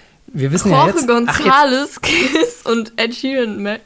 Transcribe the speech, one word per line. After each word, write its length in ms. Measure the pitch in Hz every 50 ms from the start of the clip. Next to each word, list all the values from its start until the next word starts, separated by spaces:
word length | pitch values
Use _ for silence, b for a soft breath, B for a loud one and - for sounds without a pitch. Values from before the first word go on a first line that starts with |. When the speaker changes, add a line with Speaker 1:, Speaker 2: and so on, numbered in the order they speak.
| b b b b b -
Speaker 1:
Wir 220 | 269 160 131 135 147
wissen 180 | - - 208
Speaker 2:
Jorge 200 | - 269 302 294
Speaker 1:
ja 60 | 302
jetzt. 120 | 339 277 240
Ach, 280 | 240 233 240 240 - -
jetzt. 100 | 302 -
Speaker 2:
González, 500 | 262 277 294 277 254 262 285 - - -
<laughs> 20 | -
Kiss 600 | - 302 330 349 262 277 320 320 480 - - -
und 280 | - 226 233 220 220 -
Ed 180 | - 226 226 240
Sheeran, 480 | - - 262 269 269 240 220 208 202 202
Ma-, 160 | 202 214 220 -